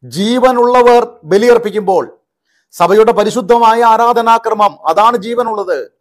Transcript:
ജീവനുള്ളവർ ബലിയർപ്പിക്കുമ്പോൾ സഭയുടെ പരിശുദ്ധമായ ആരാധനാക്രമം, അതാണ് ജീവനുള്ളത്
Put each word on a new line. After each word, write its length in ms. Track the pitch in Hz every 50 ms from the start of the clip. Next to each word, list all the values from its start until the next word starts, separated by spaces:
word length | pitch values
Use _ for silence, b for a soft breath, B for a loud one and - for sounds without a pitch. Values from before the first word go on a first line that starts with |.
| _
ജീവനുള്ളവർ 1160 | 123 117 156 202 220 240 254 240 254 254 240 240 240 247 247 247 240 240 240 233 233 - _ _
ബലിയർപ്പിക്കുമ്പോൾ 960 | 151 180 202 220 247 240 233 233 214 190 214 196 185 190 170 127 113 - _ _ _ _ _ _ _ _ _ _ _
സഭയുടെ 420 | _ - 175 170 190 214 220 208 185
പരിശുദ്ധമായ 680 | 190 208 214 - 240 202 175 233 233 233 226 220 233 240
ആരാധനാക്രമം, 1040 | 226 220 220 233 233 240 233 233 226 233 226 226 226 220 208 208 202 - _ - 147
അതാണ് 280 | 165 180 208 233 240
ജീവനുള്ളത് 760 | 233 185 226 233 233 247 233 220 208 196 180 170 139 113 - _ _